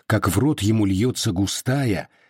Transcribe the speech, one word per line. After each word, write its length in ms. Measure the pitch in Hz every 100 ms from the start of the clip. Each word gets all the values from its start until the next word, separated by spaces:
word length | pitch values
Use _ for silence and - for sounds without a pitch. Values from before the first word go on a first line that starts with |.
| -
как 200 | 107 92
в 120 | 92
рот 240 | 143 151
ему 220 | 104 110 101
льется 440 | 95 123 - 113
густая, 800 | 90 98 - - 139 127 87 - _